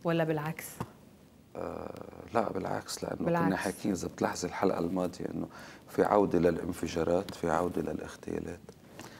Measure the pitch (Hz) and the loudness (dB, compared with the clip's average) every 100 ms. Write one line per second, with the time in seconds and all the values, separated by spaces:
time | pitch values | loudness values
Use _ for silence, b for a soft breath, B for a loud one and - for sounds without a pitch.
0 | 175 165 160 156 151 160 - - - - | 0 2 2 0 -2 -6 -10 -10 -12 -12
1 | - - - - - - 87 82 82 - | -20 -20 -20 -20 -16 -8 -6 -6 -8 -10
2 | - - - 113 101 95 92 101 - - | -12 -14 0 2 2 0 -2 -4 -4 -6
3 | - - 170 170 170 - 196 185 - 90 | -4 -2 2 4 4 2 0 -2 -2 0
4 | 87 - 107 95 87 - 95 92 87 92 | -2 0 0 0 -4 0 2 2 0 0
5 | 90 87 - 85 82 B B B - - | -2 -2 -6 -4 -6 B B B -4 2
6 | 90 104 95 87 85 85 85 85 82 82 | 6 6 6 6 6 4 -2 -4 -4 0
7 | 82 87 101 - 85 80 90 85 78 76 | 2 2 0 -4 0 2 2 0 -2 -4
8 | - - - 82 82 87 - - B B | -8 -12 -8 -6 -6 -10 -14 -20 B B
9 | B | B